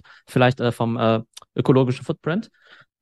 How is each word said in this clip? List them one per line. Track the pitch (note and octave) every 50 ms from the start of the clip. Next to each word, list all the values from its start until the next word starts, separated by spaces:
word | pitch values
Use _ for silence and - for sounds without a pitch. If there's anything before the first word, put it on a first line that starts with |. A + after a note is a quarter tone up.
| - - - - _ -
vielleicht, | - B2+ B2+ B2 C3 -
äh, | B2 A#2+
vom, | A2 - A#2+ A#2 A#2 A#2+
äh, | A2+ A2+ A2+ A2+ - - _ - - _ _
ökologischen | - - - C3 C3 C3+ B2 C3 - -
Footprint. | - D#3 - - D#3 D#3+ G#3+ - - _ _ _ _ - - - _ _ _